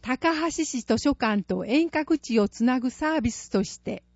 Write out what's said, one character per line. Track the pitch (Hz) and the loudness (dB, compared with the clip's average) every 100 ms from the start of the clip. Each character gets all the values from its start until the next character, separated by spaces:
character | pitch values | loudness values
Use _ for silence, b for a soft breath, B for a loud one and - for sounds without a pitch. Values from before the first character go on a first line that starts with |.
高 | - 262 330 | -4 0 0
梁 | 311 330 | 0 -2
市 | 311 311 254 | -2 -4 -4
図 | - 220 | 0 2
書 | 294 | 2
館 | 277 226 208 | 0 0 0
と | - 185 | -2 -4
遠 | 208 269 330 | 0 2 2
隔 | - 294 320 | -2 0 -2
地 | - 226 | 2 2
を | 202 | 2
つ | - | 2
な | 233 254 | 0 2
ぐ | 247 | -2
サ | - 311 | -2 -2
ー | 320 | 0
ビ | 233 | -2
ス | - - | -6 -4
と | 196 | -2
し | - - | -2 -6
て | - 196 _ | -10 -10 _